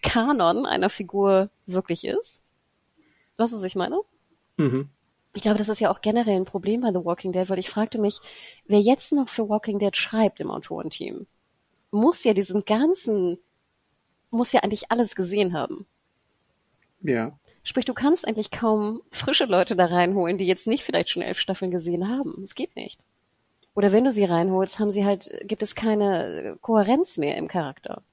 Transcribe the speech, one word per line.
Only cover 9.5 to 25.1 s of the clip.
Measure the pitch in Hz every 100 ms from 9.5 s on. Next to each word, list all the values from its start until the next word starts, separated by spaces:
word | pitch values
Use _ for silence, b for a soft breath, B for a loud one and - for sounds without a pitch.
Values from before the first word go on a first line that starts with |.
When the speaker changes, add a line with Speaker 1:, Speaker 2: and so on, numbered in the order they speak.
| 214 226 202
Speaker 1:
Dead | 202 -
schreibt | - 220 214 -
im | 156
Autorenteam, | - - 165 165 - 170 - - _ _ _ _ _ _
muss | 208 247 339
ja | 247
diesen | 202 196 190 196
ganzen, | 214 302 392 - 208 180 175 _ _ _ _ _ _ _ _ _
muss | 226 240
ja | 254
eigentlich | 202 208 -
alles | 233 226 -
gesehen | 180 202 190
haben. | 165 - - 202 _ _ _ _ _ _ _ _ _ _ _
Speaker 2:
Ja. | 165 120 117 - b b
Speaker 1:
Sprich, | - - -
du |
kannst | 247 277 349 -
eigentlich | 214 214
kaum | - 233 214 208 226 -
frische | - 226 - 269
Leute | 180 180 185
da | 175
reinholen, | 180 175 196 170 185
die | 185
jetzt | 185 -
nicht | 220
vielleicht | - 170 175
schon | -
elf | - 180
Staffeln | - 190 185
gesehen | 175 165 175 190
haben. | 254 269 -
Es | 196 -
geht | 269 -
nicht. | - - _ _ _ _ _ _ _ -
Oder | 202
wenn | 202 254
du |
sie | 214 196
reinholst, | 170 175 185 190 -
haben | 208
sie | 202
halt, | 202